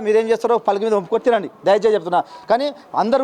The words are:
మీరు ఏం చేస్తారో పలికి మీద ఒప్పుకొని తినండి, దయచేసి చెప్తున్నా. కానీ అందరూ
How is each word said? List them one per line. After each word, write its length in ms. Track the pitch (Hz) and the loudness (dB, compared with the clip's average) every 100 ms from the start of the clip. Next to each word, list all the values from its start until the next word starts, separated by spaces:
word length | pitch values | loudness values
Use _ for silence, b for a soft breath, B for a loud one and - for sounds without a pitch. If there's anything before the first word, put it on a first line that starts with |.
| 214 | 2
మీరు 120 | 214 | 0
ఏం 40 | 226 | 2
చేస్తారో 280 | 226 226 233 220 | 0 0 0 0
పలికి 160 | 202 220 | -2 0
మీద 80 | 208 | -2
ఒప్పుకొని 240 | 175 226 254 | 0 -2 0
తినండి, 240 | 226 165 - 165 | 0 -2 -4 0
దయచేసి 280 | 208 220 214 | 2 2 0
చెప్తున్నా. 260 | 165 175 - B B | 0 -2 -2 B B
కానీ 160 | 226 285 277 B 131 | -2 -2 -8 B -4
అందరూ 200 | 202 262 | 0 0